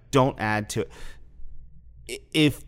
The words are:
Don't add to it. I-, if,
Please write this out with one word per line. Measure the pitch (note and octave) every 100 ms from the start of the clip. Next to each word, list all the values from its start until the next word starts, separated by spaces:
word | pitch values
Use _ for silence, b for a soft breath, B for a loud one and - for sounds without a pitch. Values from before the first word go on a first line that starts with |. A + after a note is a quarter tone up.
| -
Don't | C#3 C3 -
add | G#2+ G#2+ G#2
to | A2+
it. | - B B B - - - - - - - - -
I-, | A#2 -
if, | D#3 D3+ -